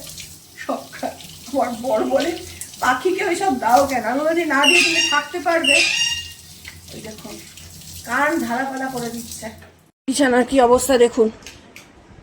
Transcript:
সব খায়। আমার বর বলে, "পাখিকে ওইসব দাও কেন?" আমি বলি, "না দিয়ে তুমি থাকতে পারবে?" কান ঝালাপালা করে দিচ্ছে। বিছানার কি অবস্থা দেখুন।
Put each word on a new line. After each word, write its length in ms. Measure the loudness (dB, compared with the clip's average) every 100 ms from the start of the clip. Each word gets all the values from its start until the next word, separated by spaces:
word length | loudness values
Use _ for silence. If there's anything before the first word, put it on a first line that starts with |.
| -12 -16 -16 -20 -20 -14
সব 220 | -8 -8 -10
খায়। 200 | -10 -10 -10 -16 -18 -6
আমার 160 | -2 -2 -4
বর 220 | -2 0
বলে, 340 | 2 0 0 -4 -10 -14 -16 -2
"পাখিকে 440 | 0 2 0 0
ওইসব 340 | 0 0 0 0
দাও 280 | 4 4 4
কেন?" 180 | 0
আমি 160 | 0 0
বলি, 240 | 0 0
"না 220 | 2 4 4
দিয়ে 160 | 6
তুমি 280 | 4 2 2
থাকতে 280 | 0 -2 -4
পারবে?" 440 | 0 2 4 4 2 0 -2 -4 -8 -16 -20 -20 -18 -18 -16 -14 -14 -14 -16 -16 -18 -20 -20 -18 -18 -16 -4
কান 340 | -2 0 0
ঝালাপালা 460 | -2 -4 -4 -6 -6
করে 240 | -6 -6
দিচ্ছে। 360 | -8 -10 -12 -14 -14 -20 _ _ _ -4
বিছানার 380 | 2 4 4
কি 160 | 4 4
অবস্থা 380 | 6 6 4 4
দেখুন। 320 | 4 4 2 0 -14 -20 -20 -20 -20 -20 -20 -16